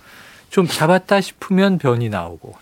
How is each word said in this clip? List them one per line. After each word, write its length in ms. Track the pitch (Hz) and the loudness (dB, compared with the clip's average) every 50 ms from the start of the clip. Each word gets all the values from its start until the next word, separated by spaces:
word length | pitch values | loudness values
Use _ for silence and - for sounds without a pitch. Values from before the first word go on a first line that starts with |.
| _ - - - - - - - - - | _ -20 -20 -20 -20 -20 -20 -20 -16 -4
좀 180 | - 196 175 | -2 0 0
잡았다 540 | - - - 156 160 185 185 - - 202 196 | 0 0 -2 2 2 2 2 2 2 0 0
싶으면 560 | 190 - - - - - 190 185 196 202 190 | 0 -4 -10 -14 -6 -2 0 2 2 2 2
변이 320 | 165 - 131 120 117 120 110 | 0 0 0 0 0 -2 -4
나오고 460 | 104 92 85 85 85 - - - - - | -4 -6 -6 -8 -12 -16 -18 -20 -20 -20